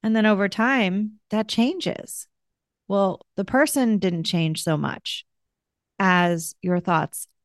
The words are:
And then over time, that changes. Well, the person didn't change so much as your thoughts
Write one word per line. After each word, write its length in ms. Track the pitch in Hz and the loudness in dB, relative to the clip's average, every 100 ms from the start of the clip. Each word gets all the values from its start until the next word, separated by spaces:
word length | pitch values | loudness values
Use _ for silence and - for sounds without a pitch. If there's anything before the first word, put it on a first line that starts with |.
And 120 | 220 220 | 2 2
then 100 | 214 | 4
over 220 | 202 202 | 4 0
time, 720 | 196 226 269 196 190 214 - _ | 0 0 2 0 -2 -4 -8 _
that 180 | 208 220 | -4 -2
changes. 760 | - 240 370 - - - - - _ _ _ _ _ _ | 0 0 0 -6 -6 -10 -16 -18 _ _ _ _ _ _
Well, 380 | 196 196 - - - | 0 0 -2 -10 -8
the 100 | 196 | 0
person 520 | 254 294 - 247 214 | 2 2 2 2 2
didn't 260 | 185 175 | 0 0
change 400 | 160 175 160 156 | -2 0 0 -2
so 140 | - 151 | -2 -2
much 480 | 147 - - - - _ _ _ _ _ _ _ | -2 -6 -10 -12 -14 _ _ _ _ _ _ _
as 560 | 190 180 175 170 165 - | 2 4 2 0 -6 -8
your 180 | 180 175 | -2 -2
thoughts 480 | 175 165 160 - - _ | 0 -2 -2 -8 -16 _